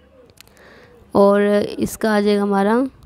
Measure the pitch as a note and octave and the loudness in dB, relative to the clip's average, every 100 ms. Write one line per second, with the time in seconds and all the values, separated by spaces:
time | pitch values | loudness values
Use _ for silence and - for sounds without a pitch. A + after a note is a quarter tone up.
0 | _ - - - - - - - - - | _ -20 -20 -20 -20 -20 -20 -20 -20 -20
1 | - G3+ G3+ G3+ G3+ G#3 - - G#3+ - | -4 2 4 4 2 0 -2 -6 -8 -4
2 | A3 G#3+ G#3 G3+ G3+ G3 G3 A3+ C4+ - | -2 0 0 0 0 0 0 0 -2 -8